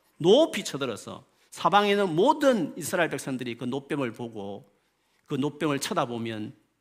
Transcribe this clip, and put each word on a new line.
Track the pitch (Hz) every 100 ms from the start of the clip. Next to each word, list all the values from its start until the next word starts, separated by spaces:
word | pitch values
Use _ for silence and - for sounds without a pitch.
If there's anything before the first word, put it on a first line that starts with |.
| _ _
높이 | 160 254 320 208
쳐들어서 | - 139 135 101 - - - _ _
사방에 | - 170 202 208
있는 | 202 190
모든 | 156 254 311 277 226 147 -
이스라엘 | 147 180 156
백성들이 | 147 - 127 123 117
그 |
노뱀을 | 123 135 139 151 123
보고 | 113 117 110 98 101 - _ _ _ _ _ _
그 |
노뱀을 | 143 147 143 160 139
쳐다보면 | - 175 127 120 113 110 110 - _ _